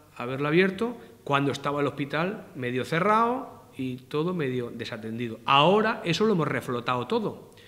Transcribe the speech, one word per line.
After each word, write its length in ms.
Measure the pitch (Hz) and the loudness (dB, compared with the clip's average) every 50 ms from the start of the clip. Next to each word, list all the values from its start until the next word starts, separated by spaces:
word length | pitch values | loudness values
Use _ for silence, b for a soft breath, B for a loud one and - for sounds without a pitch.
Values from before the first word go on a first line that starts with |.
| - - - | -20 -20 -12
haberlo 320 | - 120 120 131 131 143 147 | -10 -8 -6 -4 -2 0 2
abierto, 480 | 156 170 190 190 190 - 226 240 247 B B B B B - | 4 4 4 4 2 -2 -4 -4 -6 B B B B B -2
cuando 280 | - 143 139 143 139 123 | 2 2 2 2 2 0
estaba 300 | - - 147 143 147 143 | -2 -2 -2 0 0 0
el 40 | 139 | 0
hospital 580 | - - 143 135 - 147 170 190 214 214 - - - | -2 -4 -6 -4 -2 -2 -2 -2 -4 -8 -12 -14 -10
medio 320 | 151 127 123 123 127 120 | -6 -4 -2 -2 -2 -2
cerrado 800 | - 160 165 180 208 214 220 233 233 247 262 269 - - - - - - | 0 0 0 2 4 4 4 4 2 0 -2 -6 -10 -16 -20 -20 -16 -10
y 200 | - 131 127 127 | -6 -6 -6 -6
todo 360 | 127 - - - 147 160 175 185 | -8 -10 -6 -4 -2 -2 -2 -2
medio 400 | 175 147 131 127 123 120 113 - | -2 -2 -2 -2 -2 -4 -4 -6
desatendido. 640 | 113 117 - 123 113 110 110 113 117 123 117 110 113 - | -8 -8 -8 -8 -8 -8 -6 -6 -4 -4 -6 -6 -6 0
Ahora 560 | - 139 139 147 170 196 214 214 220 240 226 - | 4 6 6 8 6 6 6 4 2 -2 -2 -2
eso 180 | 170 160 165 214 | 0 0 2 4
lo 80 | 220 208 | 4 4
hemos 160 | 175 151 143 | 2 2 0
reflotado 580 | 131 123 - - 127 120 117 - 127 123 120 | 0 -2 -2 -2 -4 -4 0 0 0 0 0
todo. 440 | - 220 233 208 160 107 92 - - b b b | 0 -2 -2 -2 -4 -6 -8 -14 -20 b b b